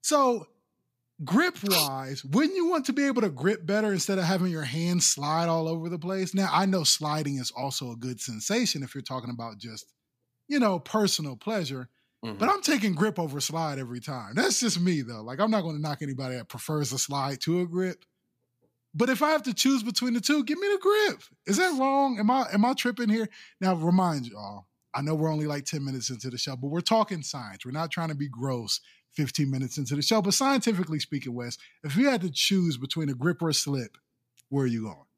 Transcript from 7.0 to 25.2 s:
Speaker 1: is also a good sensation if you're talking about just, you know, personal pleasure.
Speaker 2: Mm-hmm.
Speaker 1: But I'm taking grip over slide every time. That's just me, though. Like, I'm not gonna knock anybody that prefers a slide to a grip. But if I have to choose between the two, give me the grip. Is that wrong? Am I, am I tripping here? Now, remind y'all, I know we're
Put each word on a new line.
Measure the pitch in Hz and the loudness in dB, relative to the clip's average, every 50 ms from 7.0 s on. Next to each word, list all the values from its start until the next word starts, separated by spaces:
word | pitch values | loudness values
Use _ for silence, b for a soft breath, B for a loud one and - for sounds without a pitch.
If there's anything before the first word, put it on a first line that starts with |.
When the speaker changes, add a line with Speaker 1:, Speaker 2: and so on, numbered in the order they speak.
| 151 151 147 156 156 143 139 | 0 -2 -2 -2 -2 -2 -4
Speaker 1:
is | 135 123 - | -4 -6 -6
also | - - - 139 127 - 135 123 117 | -6 -6 -6 -4 -4 -6 -8 -8 -10
a | |
good | 113 120 127 127 104 | -8 -8 -8 -8 -8
sensation | - - 117 110 - - 196 240 254 190 - 151 135 | -8 -10 -8 -8 -4 -2 0 0 0 0 -2 -4 -6
if | 123 - | -8 -10
you're | 139 - | -12 -10
talking | - 131 131 117 123 | -8 -8 -8 -6 -8
about | 123 117 117 117 107 101 | -8 -8 -10 -12 -12 -14
just, | 107 120 110 107 - _ _ _ _ _ _ _ _ _ _ _ _ _ | -16 -14 -14 -16 -18 _ _ _ _ _ _ _ _ _ _ _ _ _
you | 285 285 | 0 2
know, | 247 214 190 170 | 2 2 2 0
personal | - - - 220 208 190 - - 156 143 127 | -4 -2 0 2 2 2 2 -2 -4 -6 -8
pleasure. | 110 - 208 220 208 170 131 139 131 127 - _ _ _ _ _ _ - | -8 -6 -4 -4 -2 -4 -4 -6 -10 -10 -12 _ _ _ _ _ _ -10
Speaker 2:
Mm-hmm. | 233 107 101 | -10 -4 -2
Speaker 1:
But | 214 277 | 0 0
I'm | 403 392 - | 0 0 2
taking | - 311 254 196 214 180 | 0 2 2 2 0 2
grip | 151 190 220 196 - | 2 0 0 0 -2
over | 170 151 135 143 | -6 -4 -4 -4
slide | 135 - 147 165 160 156 143 139 | -4 -4 -2 -2 -4 -4 -4 -6
every | 131 117 123 123 | -8 -8 -10 -10
time. | 117 - 139 127 110 98 113 | -10 -8 -10 -10 -10 -4 -2
That's | 156 247 392 339 - | 0 2 2 2 0
just | 254 226 175 170 | 0 0 0 2
me, | 175 185 175 151 131 | 2 2 2 0 -2
though. | 113 120 110 107 | -4 -8 -12 -10
Like, | 113 131 135 | -10 -2 0
I'm | 202 220 | 2 2
not | 220 208 175 | 2 0 0
gonna | 165 156 147 | -2 -4 -4
knock | 151 151 143 139 156 | -4 -4 -4 -6 -6
anybody | 143 135 127 135 127 127 | -8 -6 -6 -6 -6 -6
that | 123 113 _ | -8 -10 _
prefers | - 123 - - 156 151 147 120 123 | -12 -12 -6 -2 -2 -2 0 -2 -2
a | 131 | -4
slide | - - 139 139 135 139 139 131 - | -4 -2 -2 -4 -2 -2 -4 -4 -2
to | 165 165 180 | 0 0 0
a | 180 | 0
grip. | 175 165 180 185 185 170 _ _ _ _ _ _ _ _ _ _ _ _ _ _ _ _ _ _ _ _ | -2 -2 -2 -2 -2 -4 _ _ _ _ _ _ _ _ _ _ _ _ _ _ _ _ _ _ _ _
But | 156 226 254 | 0 2 2
if | 262 - 302 | 4 4 4
I | 302 | 4
have | 311 302 - | 4 2 2
to | 262 208 | -2 0
choose | - - 262 277 254 214 | 2 4 4 4 4 0
between | 233 196 - 247 254 233 | 0 -2 -2 0 0 0
the | 240 | 0
two, | 190 - 294 302 262 | 2 2 2 2 2
give | - 302 339 | 0 -2 -2
me | 392 | 0
the | 403 403 381 | 0 0 4
grip. | - 381 415 427 415 403 - - - - _ _ _ | 4 4 6 6 4 4 2 -2 -12 -20 _ _ _
Is | - 202 269 | 0 2 4
that | 370 370 320 262 | 4 2 4 2
wrong? | 262 269 269 277 277 277 247 202 | 2 4 4 4 4 2 2 2
Am | 208 208 | 2 4
I, | 254 269 247 - 180 | 4 4 2 2 4
am | 202 208 | 4 4
I | 247 277 | 4 4
tripping | 285 - 240 240 - 240 214 | 2 0 -2 0 0 2 2
here? | 214 226 220 208 B B B B B B | 2 2 0 -2 B B B B B B
Now, | 190 185 185 | 2 2 2
remind | 170 156 170 175 185 185 175 156 143 123 | 4 4 4 6 6 6 4 2 0 -4
y'all, | 117 101 104 104 98 104 101 95 _ _ _ _ _ - | -6 -10 -12 -12 -12 -12 -14 -18 _ _ _ _ _ -6
I | 123 139 | -4 -2
know | 151 160 | 0 0
we're | 151 | 0